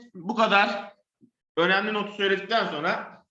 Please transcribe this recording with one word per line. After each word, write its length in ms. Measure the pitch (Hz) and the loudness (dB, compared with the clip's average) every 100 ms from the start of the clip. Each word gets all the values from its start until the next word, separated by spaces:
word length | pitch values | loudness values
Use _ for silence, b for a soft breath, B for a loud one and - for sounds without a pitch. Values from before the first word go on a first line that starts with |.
| - | -18
bu 220 | 180 175 226 | -10 -6 0
kadar 580 | 220 202 208 - - - _ _ _ _ _ - | 4 4 2 -2 -8 -18 _ _ _ _ _ 0
önemli 360 | 175 196 214 | 2 2 0
notu 200 | 214 202 | -4 -4
söyledikten 540 | - 196 190 190 226 185 | -2 0 0 0 0 0
sonra 560 | 151 170 220 - - _ | -2 -2 -4 -8 -18 _